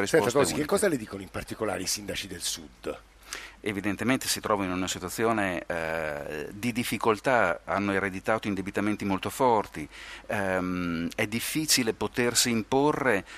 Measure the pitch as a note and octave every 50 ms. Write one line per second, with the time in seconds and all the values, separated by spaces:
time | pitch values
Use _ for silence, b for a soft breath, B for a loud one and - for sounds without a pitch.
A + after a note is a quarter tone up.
0 | G2 G2+ - D#3+ - B2 A#2 C#3+ C3+ - - B2+ D3+ - G3+ G3 G#3+ G3+ D#3+ B2+
1 | G#2+ - - G2 G2 - - G#2+ G#2 - G#2+ - A2+ G#2+ F#2 F#2 F#2 F2+ - G#2+
2 | G#2 G2 F#2 - - G2 F2+ F2 - - - - D#2 C#2+ - - - D#2 - -
3 | - - - B B B B B B B B B - G2+ G#2+ G2 F#2 G#2+ F#2+ -
4 | A2 A2+ C3 C3 - - - G2+ F2+ G2+ G#2+ G2+ G2 F2+ F2+ F2+ F#2 F2+ - -
5 | F2+ F2 - - A#2 A2+ A2+ G#2+ G2+ F#2+ F2+ D#2+ - - F2 E2+ E2 D#2+ D#2+ E2
6 | D#2+ D#2 D2 D2 C#2+ C#2+ D2 D#2 D2 - - G2+ G#2 B2 A2+ A#2 A#2 - - G#2+
7 | - A#2 A2 G2+ - D3 C3 A#2+ G#2 F2+ E2+ - - - E2+ F#2+ G2+ G2+ G2 F#2+
8 | F#2 G2 F#2 F#2+ - - A2+ A2 - A2 G2+ F#2 F#2+ G2 G2 G#2+ G#2 G#2 G#2+ F#2+
9 | G#2 G2+ F#2+ F#2 - - - - C#3 B2+ A#2 G#2+ G2 - - E2 D2+ - B B
10 | B B B B B - A#2 A2 G2 F#2+ F#2 F#2 F#2 F2+ F2+ F2+ F2+ F2 E2+ E2
11 | E2+ E2+ - - A2 G#2+ G#2 A#2 - - - D3 D#3 D3 - - B2 A2+ G#2 -
12 | A2 G#2 - - A#2+ A#2+ A#2 - - B2+ A#2 A2+ G#2 - - C3+ C#3 D3+ D3 -
13 | - C3 A2 G2 F2 B B